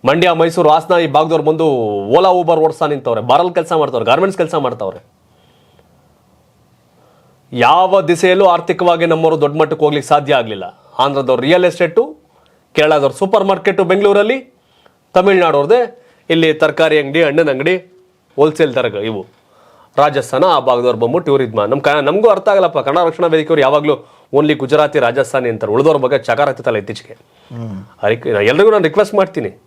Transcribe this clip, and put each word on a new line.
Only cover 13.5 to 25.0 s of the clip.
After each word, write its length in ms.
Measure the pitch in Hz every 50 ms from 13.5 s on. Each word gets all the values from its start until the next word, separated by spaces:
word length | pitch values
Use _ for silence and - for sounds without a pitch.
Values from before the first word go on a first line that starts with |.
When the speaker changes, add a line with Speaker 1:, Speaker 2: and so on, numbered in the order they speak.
| 196 185 190 208 196 196 190
Speaker 1:
ಬೆಂಗಳೂರಲ್ಲಿ, 680 | 170 185 202 202 202 202 202 208 220 262 269 - _ _ _ _ _ _ _ _ _ _ _ _ _ _
ತಮಿಳ್ನಾಡವ್ರದ್ದೇ 920 | 185 185 202 196 185 175 165 147 143 143 160 220 254 240 233 - - _ _ _ _ _ _
ಇಲ್ಲಿ 240 | 165 160 160 160 151
ತರಕಾರಿ 460 | 156 160 151 143 - 160 160 151 151
ಅಂಗಡಿ, 240 | 143 139 143 165 170
ಹಣ್ಣಿನ 260 | 147 139 160 170 147
ಅಂಗಡಿ, 260 | 135 131 139 165 185 180 180 _ _ _ _ _ _ _ _ _ _
ಹೋಲ್‌ಸೇಲ್ 400 | - 143 160 156 - 165 143 120
ದರಗ 180 | 127 123 117 101
ಇವು. 320 | 101 101 113 110 98 92 - _ _ _ _ _ _ _ _ _ _ _ _ _
ರಾಜಸ್ಥಾನ 480 | - 143 147 139 139 123 - - 131 -
ಆ 140 | 185 170 143
ಭಾಗದವ್ರು 380 | 123 127 123 120 123 127 120
ಬಂದ್ಬಿಟ್ಟು 340 | 110 117 117 139 175 165 151
ಇವ್ರು 120 | 139 135 131
ಇದ್ 120 | 113 107
ಮಾ-, 140 | 110 101 104
ನಮ್ 120 | 127 143
ಕ-, 200 | 139 143 143 151
ನಮಗೂ 280 | 139 143 160 202 220 233
ಅರ್ಥ 200 | 202 185 - 214
ಆಗಲ್ಲಪ್ಪ. 300 | 202 196 185 165 170 151
ಕನ್ನಡ 280 | 123 131 143 175 175
ರಕ್ಷಣಾ 200 | 165 160 170 180
ವೇದಿಕೆಯವ್ರು 340 | 170 160 160 151 151 165 151
ಯಾವಾಗ್ಲೂ 320 | 135 131 143 147 147 151 143 - - _ _ _ _ _ -
only 200 | 139 151 151 151
ಗುಜರಾತಿ, 460 | - 135 120 139 151 151 143 -
ರಾಜಸ್ಥಾನಿ 500 | 151